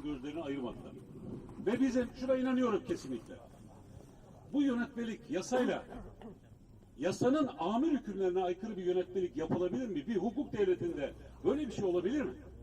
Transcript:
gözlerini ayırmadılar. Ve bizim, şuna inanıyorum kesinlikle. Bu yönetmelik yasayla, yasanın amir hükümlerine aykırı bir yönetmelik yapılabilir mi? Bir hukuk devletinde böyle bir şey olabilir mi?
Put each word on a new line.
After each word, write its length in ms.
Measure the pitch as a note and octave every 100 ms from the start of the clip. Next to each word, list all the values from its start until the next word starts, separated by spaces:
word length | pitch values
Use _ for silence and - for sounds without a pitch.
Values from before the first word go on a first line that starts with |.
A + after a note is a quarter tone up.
gözlerini 400 | D3 C#3 C#3 D3
ayırmadılar. 500 | D3 C#3 A#2+ - - - - - - - - - E3
Ve 140 | A#3+
bizim, 280 | C4 B3 A#3 -
şuna 160 | B3+ C4
inanıyorum 480 | B3+ B3+ B3 G3+ -
kesinlikle. 480 | E3+ C3 A#2+ - - - - - - - - - - - - -
Bu 100 | C#4
yönetmelik 680 | C#4 A#3+ A#3+ A3+ A3+ G3 -
yasayla, 540 | F3 F3+ B3+ B3 E3+ - - - - A3+ F#3+ - - - - - -
yasanın 520 | E3 G3 B3 D4+ D4 -
amir 340 | G3 A3+ D#4+
hükümlerine 500 | C4+ G#3+ F#3+ F#3 F3+
aykırı 340 | F3+ F3+ A3 F#3+
bir 80 |
yönetmelik 520 | F3+ F3+ F3+ G3 F3 D3
yapılabilir 520 | D#3+ F3+ F3+ A#3 B3
mi? 180 | D#3+ C3+
Bir 100 | G#3
hukuk 360 | G#3 - C4
devletinde 600 | A3+ F#3+ F3 F3 D#3 C3+ - - -
böyle 220 | D#3+ C#4 C4+
bir 60 |
şey 120 | G3+
olabilir 380 | G3 F3 F3 D4
mi? 120 | F#3 - - -